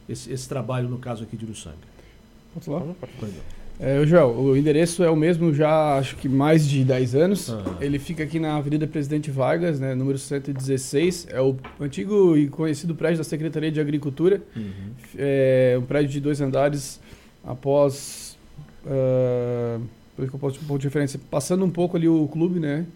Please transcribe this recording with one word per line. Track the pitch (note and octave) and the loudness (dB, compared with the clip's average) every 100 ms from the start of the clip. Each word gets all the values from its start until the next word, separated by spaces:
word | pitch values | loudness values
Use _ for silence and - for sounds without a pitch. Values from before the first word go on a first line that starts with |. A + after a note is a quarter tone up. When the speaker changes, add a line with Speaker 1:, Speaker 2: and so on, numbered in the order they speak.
| - | -12
Speaker 1:
esse, | A#2+ - | -12 -8
esse | B2+ - | -10 -6
trabalho, | C3+ A#2 B2+ B2 | -8 -4 -4 -4
no | B2+ | -6
caso | B2+ A2+ | -8 -10
aqui | A2+ G#2+ | -10 -10
de | |
Uruçanga? | A2 G#2 E2+ D2+ - - - - - - - | -12 -12 -14 -18 -20 -20 -20 -20 -20 -20 -18
Speaker 2:
Posso | E3 - | -14 -8
falar? | C#3+ D3 F3+ - - | -8 -8 -12 -14 -12
Speaker 1:
Pode. | G#2+ F#2 - - - - | -12 -10 -12 -12 -14 -6
Speaker 2:
É, | C3+ C#3 | 0 2
ô, | D3+ | 6
Joel, | E3+ C3 A#2 | 6 6 4
o | C3+ C3+ | 2 4
endereço | D3+ D3 E3+ - | 4 4 2 2
é | E3 | 2
o | D#3+ | 4
mesmo | D#3+ E3 E3+ | 2 2 2
já, | C#3+ D3+ D#3 D3+ C3+ | 2 4 4 4 2
acho | B2+ - | 0 -4
que | C#3 | 0
mais | C3+ D3 D#3+ D3 | 2 6 4 4
de | C#3 | 2
dez | C3 B2+ B2 C3+ | 2 2 2 2
anos. | F3+ G3 - | 2 2 -4
Speaker 1:
Aham. | A2 F#2 F2+ | -8 -8 -6
Speaker 2:
Ele | C#3 C#3+ | -4 -4
fica | C#3 D#3 | -4 -6
aqui | C#3+ D#3+ | -4 -2
na | D#3 D3+ | -2 -2
Avenida | C#3+ D#3 D3+ | -2 -2 -2
Presidente | D#3 C#3+ D3+ D3 | -4 -2 -2 -2
Vargas, | C3+ B2+ E3 F3 C#3+ | 0 0 2 0 -2
né, | C3+ | -2
número | B2+ C3+ C3+ | -2 0 -2
cento | - C#3 C#3 | -4 -6 -4
e | |
dezesseis. | C3+ C3 C3+ C3 C#3+ F3 F3 - | -6 -2 -2 0 0 0 -2 -8
É | B2 | 0
o | C3+ C3 - - | 0 0 -8 -8
antigo | C#3+ F3+ G3 G#3 F3+ D3+ | -8 -6 0 6 6 6
e | C#3+ | 4
conhecido | C#3 D#3+ D3 E3+ | 0 -2 -2 -4
prédio | E3 D#3+ E3 | -2 0 0
da | |
Secretaria | D3+ D3+ D#3 D3+ D#3 | -2 -4 -4 -2 -2
de | D3+ | -2
Agricultura. | D3 D3 C#3+ C3+ F3 G3 - | -2 -2 -4 2 2 2 -2
Speaker 1:
Uhum. | A#2 G2+ F#2+ G2 B2+ - B2 | -10 -10 -10 -12 -14 -16 -4
Speaker 2:
É | C#3 C#3 C3 B2+ B2+ B2+ | 0 4 4 6 4 4
um | |
prédio | B2 C#3+ C#3+ | 0 0 0
de | C#3+ | 0
dois | C#3+ D3 | -2 0
andares | C#3 C3 C#3+ D3 - - - - - _ | 0 2 2 0 -8 -14 -20 -20 -20 _
após, | A#2+ B2+ C#3 C#3+ C#3+ C3+ - - - - - - D3 - C#3+ | -12 -8 0 4 4 2 -12 -14 -16 -18 -20 -20 -20 -16 -4
ah, | C3+ C3 B2+ B2+ B2 A#2+ A#2+ A#2 A#2 A#2 - - | 0 2 2 2 0 -2 -2 -4 -4 -8 -14 -20
por | - C3 | -8 -8
que | |
eu | C3+ | -4
posso, | C#3 C3 | -6 -6
um | |
ponto | D3+ C#3+ | -4 -4
de | C#3 | -2
referência, | D3 C#3+ C3+ - | -2 -2 -4 -4
passando | D3+ - F3+ | -4 0 0
um | F#3 | 0
pouco | E3+ F3 F3 | 0 0 2
ali | E3 | 4
o | D#3+ D3+ | 4 2
clube, | D#3 F3 F3 | 0 0 0
né? | D3+ D3 E3+ | -2 -2 -6